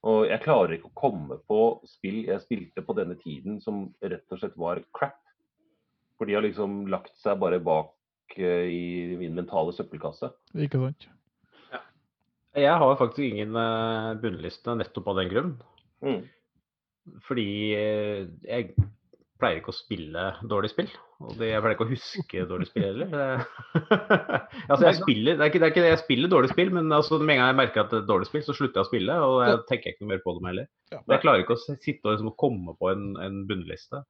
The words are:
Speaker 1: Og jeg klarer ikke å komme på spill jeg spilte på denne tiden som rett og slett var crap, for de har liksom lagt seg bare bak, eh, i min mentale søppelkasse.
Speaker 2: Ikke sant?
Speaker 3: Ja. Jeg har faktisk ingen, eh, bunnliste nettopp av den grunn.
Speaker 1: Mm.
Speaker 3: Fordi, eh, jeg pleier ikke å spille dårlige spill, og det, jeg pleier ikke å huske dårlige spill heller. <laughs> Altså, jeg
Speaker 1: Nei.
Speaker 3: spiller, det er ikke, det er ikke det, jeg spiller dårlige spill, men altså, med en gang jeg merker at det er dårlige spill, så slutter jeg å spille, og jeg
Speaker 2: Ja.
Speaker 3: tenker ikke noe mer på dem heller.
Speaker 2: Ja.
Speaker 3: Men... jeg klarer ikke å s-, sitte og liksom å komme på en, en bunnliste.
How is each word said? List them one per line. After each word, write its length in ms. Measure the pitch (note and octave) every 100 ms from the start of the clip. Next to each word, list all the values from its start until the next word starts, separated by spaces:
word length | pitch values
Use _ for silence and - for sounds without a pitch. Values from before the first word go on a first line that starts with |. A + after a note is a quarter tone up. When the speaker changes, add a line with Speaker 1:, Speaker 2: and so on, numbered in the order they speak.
Speaker 1:
Og 240 | A2 A2 A2
jeg 140 | A2
klarer 320 | - C3 F2+ D#2+
ikke 160 | -
å 60 | -
komme 380 | C#3 G2 C#2+ C2
på 200 | _ G#2+ A2+ - -
spill 400 | _ F#2+ G#2+ A2
jeg 180 | G2+
spilte 400 | - A2 E2+ -
på 100 | E2+
denne 220 | G#2 F2 E2+
tiden 400 | E2 C#2+ F#2 G#2
som 280 | A2 G#2 F#2+ _
rett 260 | G2 F2 _
og 140 | F#2
slett 160 | G2+ -
var 240 | E2+ F#2 -
crap, 260 | - C#3 - _ _ _ _ _ _ _ _ _ _
for 80 | G#2
de 80 | G#2
har 80 | G#2
liksom 380 | G2 G2 G2+ G2
lagt 280 | F#2 - _
seg 240 | G#2 G2
bare 220 | F#2+ F2+
bak, 300 | E2+ D#2 D#2 _ _ _ _
eh, 380 | - F2+ F2 F2+
i 480 | F2 F2 F2+ F2 F2+
min 180 | E2+ E2
mentale 360 | F2 G2 D#2+
søppelkasse. 560 | F2+ - D2+ D2+ - B2 - _
Speaker 2:
Ikke 300 | D#3+ D3 C3+
sant? 240 | C3 D3 - _ _ _ _ _ _
Speaker 3:
Ja. 100 | B2+ - _ _ _ _ _ _ C#3+
Jeg 220 | C#3 E3+
har 220 | C#3 C3+
faktisk 240 | A#2+ B2
ingen, 320 | C3+ G#2 G#2+ A2+
eh, 580 | A2+ A2+ A2+ A2+ A2+ A2
bunnliste 600 | A2+ E2+ E2 - - A#2
nettopp 320 | F#2 - F#2+
av 160 | F#2+
den 80 | F2+
grunn. 240 | G#2 E3+ C3 - _ _ _
Speaker 1:
Mm. 200 | C#3 G#2+ - _ _ _ _ _ _ _ - -
Speaker 3:
Fordi, 260 | - B2 G2+ G2+ G#2+
eh, 540 | G#2 G#2+ G#2+ G#2 G2+ F2+ E2
jeg 280 | - A#2+ G2+ - G2 - _ _ _ _
pleier 200 | A#2+ D#2+
ikke 140 | -
å 20 | -
spille 480 | - F#2+ D#2 D#2+ F#2+ - G#2+
dårlige 240 | G#2 G#2+
spill, 160 | - G#3 - - _
og 160 | A#2 A2+
det, 120 | A2+
jeg 100 | A2
pleier 140 | A2 G#2
ikke 100 | A2+
å 60 |
huske 540 | B2+ - G3+ - F#2 F2+
dårlige 240 | F#2 F2+
spill 140 | - G2
heller. 600 | G#2+ F3+ D3 C3+ B2+ B2
<laughs> 40 | - - E3 - G3+ - - - - - B3+ -
Altså, 220 | C#3 E3+
jeg 80 | D#3+
Speaker 1:
Nei. 60 |
Speaker 3:
spiller, 340 | D#3 A2 B2 E3
det 60 |
er 60 | D3+
ikke, 80 | E3+
det 80 | D#3+
er 60 |
ikke 100 | D#3+
det, 80 | E3+
jeg 80 | D#3+
spiller 300 | - B2+ E3+
dårlige 220 | E3+ B2+ -
spill, 160 | F#3
men 140 | F3+ D#3+ D3+
altså, 240 | D3+ D#3
med 160 | D#3 C#3
en 60 |
gang 60 | B2+
jeg 80 | C3+
merker 240 | A#2+ A2
at 80 | G#2
det 80 | A2
er 60 | G2+
dårlige 200 | G2 F#2+
spill, 120 | D3+ D3+
så 80 | C3+
slutter 220 | C3+ -
jeg 80 | G2
å 20 |
spille, 280 | A#2 F#2+ E3+ C#3
og 80 | C3
jeg 80 | B2
Speaker 2:
Ja. 80 | A#2 -
Speaker 3:
tenker 220 | B2 -
ikke 140 | - G#2
noe 80 | F#2+
mer 80 | F#2
på 80 | F2
dem 100 | F2+
heller. 180 | F#2 C#3+ _ _
Speaker 2:
Ja. 80 | - -
Speaker 3:
Men... 100 | -
jeg 60 | D#3+
klarer 180 | G#2+
ikke 140 | - A#2
å 40 |
s-, 160 | - C#3+
sitte 240 | - C#3 G#2+
og 80 | G#2+
liksom 160 | G#2+
å 60 | -
komme 380 | C#3+ G#2+ F2 D#2+
på 100 | F#2
en, 140 | F#2+ G2+ G2
en 160 | F#2+ G2 G2
bunnliste. 560 | F#2+ D#2+ D#2+ - C3+ C#3